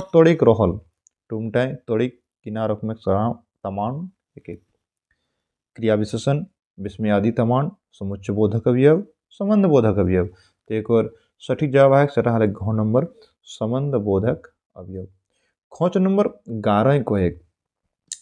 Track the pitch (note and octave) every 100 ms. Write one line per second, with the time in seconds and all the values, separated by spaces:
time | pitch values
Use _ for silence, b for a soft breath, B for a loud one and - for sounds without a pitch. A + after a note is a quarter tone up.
0 | F#3+ E3 D#3+ E3+ A#2+ A2 G2 - - _
1 | _ _ - A2 A2 B2 C3 C#3+ - A2
2 | B2 - _ _ A2 G#2+ A2 G#2 A2 A2
3 | - G2 A2+ - _ _ G2+ G2 G#2+ C#3
4 | F#3 - _ - - E2+ _ _ _ _
5 | _ _ _ _ _ _ _ - A2 G#2+
6 | G#2+ A#2 C#3 D3 F#3 _ _ - G2 -
7 | G#2+ G2+ G#2+ A#2 A2+ B2+ D3+ - _ -
8 | G2 G2 G2 G2+ G#2 A2+ A#2+ B2 C#3 D#3+
9 | G3+ _ _ - G3+ G#3+ G3 C#3+ A2 G2
10 | F#2 F#2 F2+ - _ _ - A2 G#2 A#2
11 | A2 - b b - - D3+ C3+ C3+ C3+
12 | C#3+ - A#2+ A2+ A2 - G2 A2 G#2+ A#2+
13 | E3 - b b - - A2+ B2+ C#3+ C3
14 | G2+ G2 A2 A#2+ - _ _ - F#2 F#2
15 | F#2+ _ _ _ _ _ _ - F3 F#3
16 | F#3 G3 G3+ - - A2+ G#2 G#2 B2 C#3+
17 | A#2 G#2 F2 D#2+ _ _ _ _ _ _
18 | - -